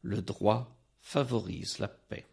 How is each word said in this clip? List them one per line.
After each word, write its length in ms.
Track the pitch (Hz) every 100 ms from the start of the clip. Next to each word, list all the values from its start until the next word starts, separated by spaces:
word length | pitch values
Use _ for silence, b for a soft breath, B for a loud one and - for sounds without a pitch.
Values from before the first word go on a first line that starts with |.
Le 200 | - 98
droit 540 | 92 - 101 113 120 - _ _
favorise 760 | - 139 131 120 - - - -
la 100 | 101
paix. 380 | - _ - -